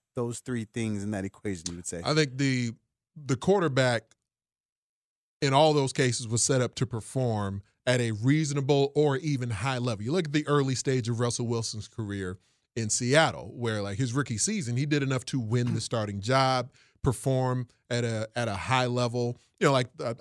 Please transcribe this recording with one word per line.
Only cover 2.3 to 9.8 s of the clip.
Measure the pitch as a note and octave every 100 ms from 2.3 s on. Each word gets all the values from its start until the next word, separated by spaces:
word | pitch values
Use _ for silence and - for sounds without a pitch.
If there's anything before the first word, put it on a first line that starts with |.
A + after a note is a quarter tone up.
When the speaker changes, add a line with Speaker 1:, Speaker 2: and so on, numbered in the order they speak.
| B2+
Speaker 2:
the, | C#3 B2+ A#2 - _ _ _ D#3
the | C3+
quarterback | C3 F3+ G3+ D#3+ C3 B2+ A#2 - _ _ _ _ _ _ _ _ _ _ _ _ _
in | C#3+
all | C#3 D#3
those | D3 C3
cases | - B2+ A#2 A2+
was | A2+
set | - C3
up | A#2+
to | -
perform | A#2+ A2+ - C3+ B2 G#2+ G2 G2 - _
at | B2+ B2
a | A#2
reasonable | G#2 B2+ D#3 D3 C#3+ C3 C#3+ C#3
or | D3 D3+ C3+
even | D#3 C3+ A#2+
high | G2 C3+
level. | B2+